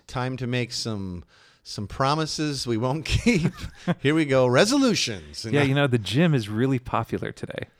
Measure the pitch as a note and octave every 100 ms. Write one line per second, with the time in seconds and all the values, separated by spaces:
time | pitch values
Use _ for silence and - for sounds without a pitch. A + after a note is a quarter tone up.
0 | - B2+ B2+ B2+ B2 B2 A#2+ - A#2 G#2
1 | F#2+ F2 - _ _ _ - - G2+ -
2 | C3+ D#3 D3+ - D3+ C3+ B2 A2 B2+ D#3
3 | - - A#3 G3+ E3 - - - - -
4 | C3+ D#3+ D3 C3 B2+ B2+ G#3 C#4 C4 F3
5 | - G2 D2+ D#2 A2+ C#3+ C#3+ C#3 C#3+ A#2+
6 | F#2+ A#2+ F3 C#3 G#2 G#2+ C3+ B2+ - G#2+
7 | A2+ F#2+ G#2+ - - - -